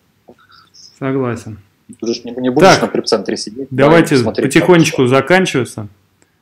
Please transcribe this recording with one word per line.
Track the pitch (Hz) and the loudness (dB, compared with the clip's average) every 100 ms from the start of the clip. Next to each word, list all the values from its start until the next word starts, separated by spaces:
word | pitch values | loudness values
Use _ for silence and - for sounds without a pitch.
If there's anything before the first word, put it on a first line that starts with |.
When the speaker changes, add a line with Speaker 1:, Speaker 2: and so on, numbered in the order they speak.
| _ _ _ _ _ _ _ _ - _ | _ _ _ _ _ _ _ _ -20 _
Speaker 1:
Согласен. | 135 135 127 117 - 101 _ _ - - | -6 -4 -4 -6 -12 -18 _ _ -20 -10
Speaker 2:
Ты | 110 | -8
же | |
ж | 117 120 | -8 -10
не, | |
не | 120 127 | -6 -2
будешь | 127 190 | 4 4
Speaker 1:
Так, | 156 | 4
Speaker 2:
на | - | 0
припцентре | - - 110 98 107 | -4 -2 -4 -4 -8
сидеть, | - 113 135 | -10 -12 -8
Speaker 1:
давайте | 127 139 165 156 | 0 4 4 4
Speaker 2:
правильно, | 143 113 | 0 0
смотреть, | - 131 | -2 -2
Speaker 1:
потихонечку | 160 - 175 160 - | 0 4 4 2 0
Speaker 2:
как | 127 | 2
Speaker 1:
заканчиваться. | 180 180 180 175 139 113 - 104 - _ _ _ _ | 2 2 0 0 -2 -6 -8 -16 -18 _ _ _ _